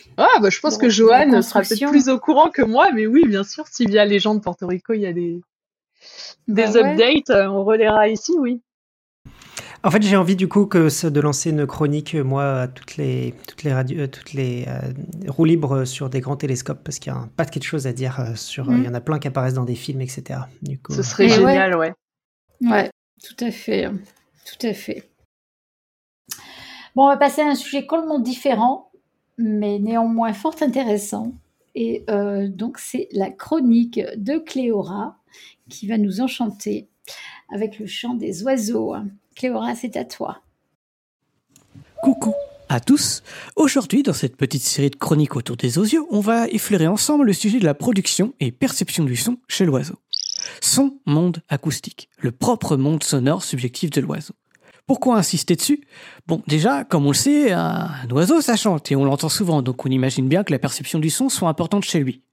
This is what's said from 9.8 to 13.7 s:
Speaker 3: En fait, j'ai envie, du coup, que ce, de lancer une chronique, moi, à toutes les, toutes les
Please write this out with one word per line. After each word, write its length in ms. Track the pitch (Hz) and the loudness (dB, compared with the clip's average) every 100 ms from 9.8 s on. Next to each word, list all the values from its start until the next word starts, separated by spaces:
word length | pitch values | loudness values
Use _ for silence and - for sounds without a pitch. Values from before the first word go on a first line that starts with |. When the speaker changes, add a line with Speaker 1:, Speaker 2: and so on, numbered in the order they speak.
Speaker 3:
En 80 | - | 0
fait, 120 | 196 | 2
j'ai 120 | 208 196 | 4 4
envie, 200 | 175 190 | 4 2
du 120 | 185 | 2
coup, 180 | 202 202 | 2 4
que 220 | 175 156 | 4 4
ce, 180 | 151 165 | 2 0
de 120 | 143 | 2
lancer 300 | 147 143 170 | 2 0 -2
une 160 | 151 139 | -2 -2
chronique, 500 | - 147 147 147 160 | -2 -2 -2 -4 -4
moi, 460 | 131 135 139 131 | -2 0 0 -2
à 60 | 127 | -4
toutes 300 | 131 - - | -8 -16 -6
les, 360 | 135 127 123 - - | -4 -4 -6 -10 -18
toutes 160 | - | -8
les 100 | 151 | -4